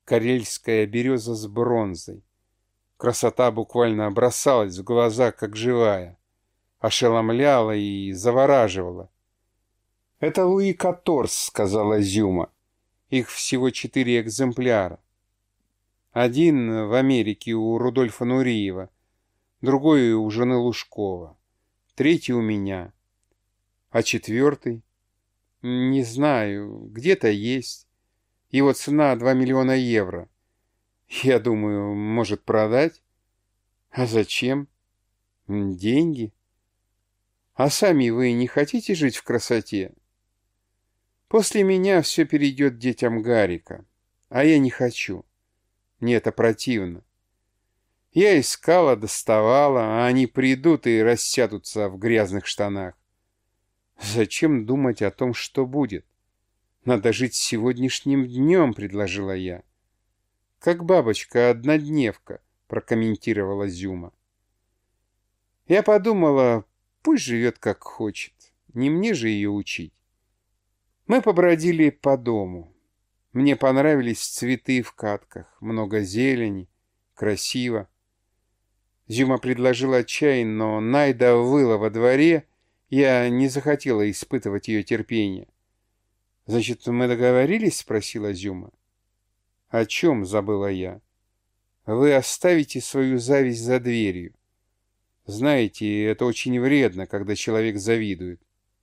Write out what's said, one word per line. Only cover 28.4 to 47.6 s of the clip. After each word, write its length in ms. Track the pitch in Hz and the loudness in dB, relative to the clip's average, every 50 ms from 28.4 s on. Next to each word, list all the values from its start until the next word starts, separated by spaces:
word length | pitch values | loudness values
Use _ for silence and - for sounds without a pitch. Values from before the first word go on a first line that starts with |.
| _ _ | _ _
Его 220 | - 131 139 139 131 | 0 2 2 2 2
цена 420 | - - - 147 151 151 139 127 | 0 -2 -2 0 2 2 2 2
два 180 | 117 117 131 135 | 2 2 2 2
миллиона 380 | 131 131 123 131 131 131 127 | 2 2 0 0 0 2 2
евро». 580 | 131 131 127 120 117 110 98 90 90 87 85 - _ _ _ _ _ _ _ _ _ _ _ _ _ _ _ - - - - | 2 0 0 2 0 0 0 -2 -4 -10 -12 -14 _ _ _ _ _ _ _ _ _ _ _ _ _ _ _ -16 -10 -4 2
Я 160 | 131 131 113 | 2 2 2
думаю, 560 | 104 123 113 107 107 104 104 101 101 104 104 | 2 0 -2 0 0 -2 -2 -2 -4 -4 -6
может, 480 | 104 104 107 110 117 113 98 104 - _ | -6 -4 -4 -2 -2 -2 -2 -4 -6 _
продать? 580 | - 113 110 107 107 113 127 151 165 - _ _ _ _ _ _ _ _ _ _ _ _ _ _ _ _ _ _ _ | -2 0 0 2 2 2 2 0 0 -2 _ _ _ _ _ _ _ _ _ _ _ _ _ _ _ _ _ _ _
А 160 | - - 127 | -6 -4 -2
зачем? 600 | 117 110 113 104 - - - - 123 135 143 143 - _ _ _ _ _ _ _ _ _ _ _ _ _ _ _ - | 0 0 0 0 0 -2 -4 -2 -2 -2 -4 -6 -10 _ _ _ _ _ _ _ _ _ _ _ _ _ _ _ -8
Деньги. 840 | 101 104 101 98 95 87 98 107 120 143 165 170 156 127 113 104 - _ _ _ _ _ _ _ _ _ _ _ _ _ _ _ _ _ _ _ _ _ _ _ _ | -6 -4 -4 -4 -6 -4 -2 0 2 2 2 0 -2 -4 -8 -10 -12 _ _ _ _ _ _ _ _ _ _ _ _ _ _ _ _ _ _ _ _ _ _ _ _
А 160 | - 127 147 | -2 0 0
сами 400 | - - 208 196 175 143 127 120 | 0 2 2 4 4 4 2 2
вы 220 | 113 120 127 123 120 | 2 2 0 2 2
не 120 | 120 123 | 0 0
хотите 480 | 120 - 147 147 - - 240 - - 202 | 0 0 0 0 0 0 -4 -2 -2 -2
жить 220 | 165 151 131 107 | 0 0 0 -2
в 80 | - - | -2 -6
красоте? 680 | - 120 117 - - 123 113 104 - - 101 95 - _ _ _ _ _ _ _ _ _ _ _ _ _ _ _ _ _ _ _ _ _ _ _ _ _ _ _ _ | -4 -4 -2 -2 0 -2 -2 -2 -4 -6 -6 -6 -8 _ _ _ _ _ _ _ _ _ _ _ _ _ _ _ _ _ _ _ _ _ _ _ _ _ _ _ _
После 360 | - 220 196 - - 220 196 | 2 2 2 2 2 2 2
меня 400 | 190 190 185 185 196 196 175 147 | 2 2 2 2 2 4 2 2
все 220 | - - - 160 | 2 0 0 0
перейдет 520 | 156 - 147 143 143 135 131 143 139 123 113 | 2 2 2 2 0 0 2 0 0 0 -2
детям 460 | 117 127 120 - 131 120 117 113 107 | -4 -4 -2 0 -2 -2 -2 -2 -2
Гарика, 600 | 117 120 113 101 92 87 80 - - - 90 - _ _ _ _ _ _ _ _ - | 0 2 2 2 2 0 -4 -8 -12 -18 -18 -18 _ _ _ _ _ _ _ _ -6
а 140 | - 123 143 | -2 2 4
я 160 | 156 160 147 | 6 6 6
не 100 | 135 127 | 4 2
хочу. 560 | - - 127 123 110 - - - 95 85 - _ _ _ _ _ _ _ _ _ _ _ _ _ _ - 117 | 0 0 -2 -2 -2 -4 -8 -8 -10 -10 -14 _ _ _ _ _ _ _ _ _ _ _ _ _ _ -6 -2
Мне 120 | 117 123 | 0 0
это 180 | - - 120 - | 2 0 -2 -2
противно. 680 | - 113 113 113 - - 131 123 107 95 90 85 87 - _ _ _ _ _ _ _ _ _ _ _ | 2 2 2 2 0 -2 -4 -4 -4 -4 -6 -10 -12 -18 _ _ _ _ _ _ _ _ _ _ _